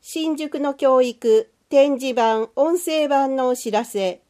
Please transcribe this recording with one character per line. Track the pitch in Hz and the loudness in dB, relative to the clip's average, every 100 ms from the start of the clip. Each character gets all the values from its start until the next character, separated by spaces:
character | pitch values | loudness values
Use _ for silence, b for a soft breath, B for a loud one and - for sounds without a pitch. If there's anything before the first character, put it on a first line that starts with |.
| - | -10
新 | 330 320 302 | -6 -4 -4
宿 | 302 294 | -6 -4
の | 285 | -6
教 | 277 269 262 | 0 2 4
育、 | 254 220 233 220 220 _ _ | 2 -2 2 2 2 _ _
展 | 277 285 269 | 2 4 2
示 | 269 | -2
版、 | 247 226 220 226 - | 0 0 0 -4 0
音 | 302 349 | 0 0
声 | 339 311 294 | -2 -2 2
版 | 277 269 269 | 0 0 0
の | 254 | -2
お | |
知 | 247 233 | -2 -2
ら | 208 | -4
せ。 | 233 202 190 - | -4 -4 -4 -6